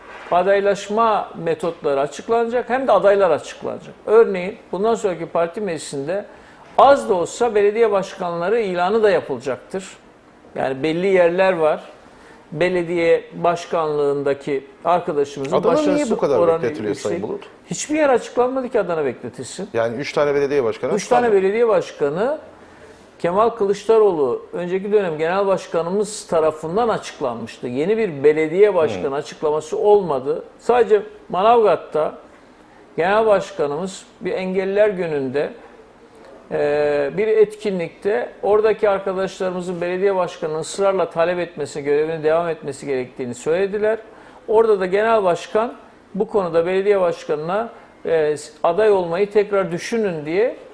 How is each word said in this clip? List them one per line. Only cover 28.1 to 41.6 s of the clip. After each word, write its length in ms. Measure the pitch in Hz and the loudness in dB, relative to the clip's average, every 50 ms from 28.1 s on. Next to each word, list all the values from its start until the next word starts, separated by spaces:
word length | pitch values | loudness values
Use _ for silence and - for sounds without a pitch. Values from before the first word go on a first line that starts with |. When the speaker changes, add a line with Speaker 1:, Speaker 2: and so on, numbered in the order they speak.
| 147 139 135 | -2 2 2
Speaker 1:
belediye 500 | 147 151 156 156 151 160 185 208 208 185 | 4 4 4 0 0 2 4 4 4 4
başkanı 320 | 175 156 123 104 92 160 | 2 0 0 -2 -4 -4
Speaker 2:
Hmm. 60 | 139 | -4
Speaker 1:
açıklaması 680 | 135 143 147 - - - 160 151 151 156 151 - 202 - | -4 -6 -8 -10 -8 -4 -2 -2 -2 -2 -4 -6 -4 0
olmadı. 640 | 196 208 208 208 190 160 143 127 123 143 160 - - - - - | 4 6 6 6 4 2 -2 -2 -2 -4 -6 -6 -8 -14 -20 -4
Sadece 440 | - - 233 247 220 196 214 202 202 - - - - - | 0 2 4 4 4 4 4 2 2 -2 -14 -20 -12 -6
Manavgat'ta 840 | 180 175 202 226 240 240 214 196 160 147 - - - 151 156 - - - - - - - - - - - - - - - - - - | -2 2 4 4 6 6 6 4 2 2 -2 -4 -4 -2 -2 -2 -6 -10 -18 -20 -20 -20 -20 -20 -20 -20 -20 -20 -20 -20 -20 -10 -4
genel 300 | 156 160 185 202 220 226 | -2 0 2 2 2 4
başkanımız 800 | 220 202 190 - - - - 151 143 143 151 185 190 190 - - - - - | 4 2 2 0 -4 -6 -4 -4 -4 -4 -4 -8 -8 -10 -14 -18 -20 -14 -10
bir 120 | - - | -6 -6
engelliler 560 | - 180 185 185 185 190 190 196 196 202 214 214 | -4 -4 -4 -4 -2 -2 -2 0 2 2 2 2
gününde, 640 | 196 180 180 165 151 143 135 127 123 143 165 202 240 - - - - - - - - - - - - - - - - - - - | 2 -2 -4 -4 -4 -4 -4 -2 -2 -2 -4 -4 -6 -14 -20 -20 -20 -20 -20 -20 -20 -20 -20 -20 -20 -20 -20 -20 -20 -20 -12 -6
e, 580 | - 156 147 147 147 147 147 147 147 147 143 139 160 | -4 -2 0 0 0 0 0 0 0 0 -2 -2 -2
bir 120 | 185 220 220 | -2 0 2
etkinlikte 1000 | 214 220 208 208 - - - 208 190 180 165 165 - - - 202 214 240 240 - - - | 4 4 4 2 0 -4 -6 -4 -4 -4 -4 -6 -8 -6 -4 -2 -2 -2 -4 -6 -8 -4
oradaki 460 | - 196 208 214 214 226 208 - 214 208 | 0 2 2 4 4 2 2 2 2 0
arkadaşlarımızın 920 | 196 190 196 196 185 185 190 185 - - 233 185 180 180 175 185 180 170 | 0 0 -2 -4 -4 -4 -4 -6 -6 -6 -6 -4 -4 -6 -6 -6 -6 -6
belediye 360 | 175 175 180 185 196 202 196 | -4 -4 -2 0 0 0 2
başkanının 440 | 185 175 165 - - 170 156 156 156 | 0 0 -2 -4 -6 -6 -4 -4 -6
ısrarla 500 | 160 - - 196 196 196 190 185 165 165 | -6 -6 -4 0 0 2 2 0 0 -2
talep 280 | - 170 165 175 180 175 | 0 0 0 0 0 -2
etmesi, 440 | 175 170 - - | -4 -6 -6 -8